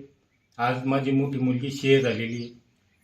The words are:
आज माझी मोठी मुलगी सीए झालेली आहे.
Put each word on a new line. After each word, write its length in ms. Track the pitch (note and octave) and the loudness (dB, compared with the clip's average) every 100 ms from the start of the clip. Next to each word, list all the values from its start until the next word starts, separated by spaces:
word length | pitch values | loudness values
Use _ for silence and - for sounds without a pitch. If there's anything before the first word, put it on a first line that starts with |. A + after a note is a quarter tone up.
| - _ _ _ _ - | -10 _ _ _ _ -4
आज 280 | B2 C3 C3 | -2 0 0
माझी 260 | C3+ C3 | 0 2
मोठी 280 | C3+ C#3 C3 | 0 0 -2
मुलगी 320 | B2+ B2 C#3 | 0 0 -4
सीए 300 | - C3+ C3+ | -2 4 4
झालेली 340 | B2 G#2+ A#2 A#2+ | 4 -2 -4 -8
आहे. 240 | A#2 - _ _ _ _ | -10 -16 _ _ _ _